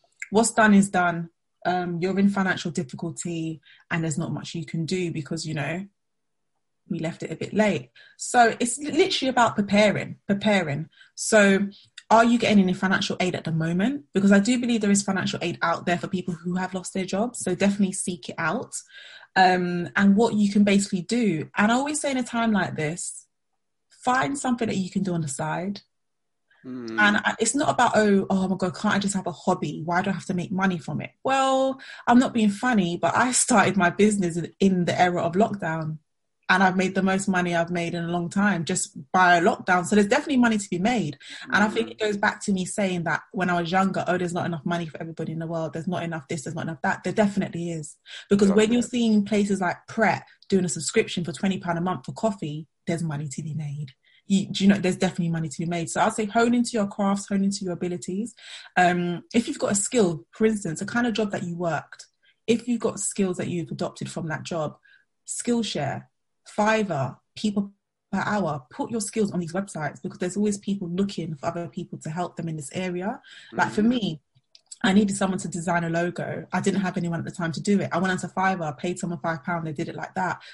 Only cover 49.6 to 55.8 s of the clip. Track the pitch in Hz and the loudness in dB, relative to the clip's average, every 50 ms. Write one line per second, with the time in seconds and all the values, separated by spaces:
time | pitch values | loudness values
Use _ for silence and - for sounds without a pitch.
49.6 | 185 175 - - - - - - 220 185 151 127 - - _ _ _ - 196 190 | 0 -2 -2 -4 -10 -8 -2 0 2 2 2 0 -4 -12 _ _ _ 0 0 2
50.6 | 180 175 - 170 151 - - 220 - - - - 170 175 160 - - 190 190 185 | 2 0 -2 -4 -6 0 0 0 0 0 -4 -4 -4 -6 -4 -2 -2 -2 -2 -2
51.6 | - 175 170 165 170 185 180 139 - - 135 - - 220 202 202 - 151 151 151 | -2 -4 -2 -2 -2 -2 -4 -4 -8 -10 -6 -4 -2 -2 -2 -4 -6 -8 -8 -10
52.6 | 160 - _ _ _ - 170 160 170 160 151 143 156 147 - - 156 165 147 156 | -12 -14 _ _ _ -6 -4 -4 -4 -4 -4 -6 -6 -8 -8 -8 -8 -8 -8 -6
53.6 | 156 147 139 147 151 139 - _ _ _ _ _ _ - 196 190 - - - - | -6 -8 -8 -8 -10 -12 -14 _ _ _ _ _ _ 0 0 0 0 -2 -2 4
54.6 | 190 202 196 202 180 185 180 - 196 180 175 - 170 165 165 165 160 156 - - | 6 6 6 6 2 0 0 0 0 -2 0 -2 -2 -2 -2 -2 -4 -6 -6 -6
55.6 | 170 165 175 170 | -4 -4 -2 -2